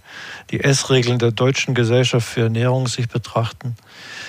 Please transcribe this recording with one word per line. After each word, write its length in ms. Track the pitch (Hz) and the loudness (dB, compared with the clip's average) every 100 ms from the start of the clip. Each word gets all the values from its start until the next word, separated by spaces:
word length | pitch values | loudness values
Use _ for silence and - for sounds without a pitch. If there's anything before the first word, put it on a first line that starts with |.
| - - - - - | -10 -18 -16 -18 -6
die 140 | - | 0
Essregeln 560 | 143 135 - 131 120 123 | 2 2 2 2 2 2
der 120 | 117 | 2
Deutschen 440 | 110 127 135 - 120 | 2 2 2 0 0
Gesellschaft 520 | 113 123 127 120 110 | 4 4 4 2 0
für 160 | - | 0
Ernährung 440 | 113 113 123 131 127 | 0 2 2 0 0
sich 200 | - 117 | -2 -4
betrachten. 640 | 117 - 113 117 - 127 117 - - - - | -4 -4 -2 -4 -4 -8 -10 -14 -20 -18 -16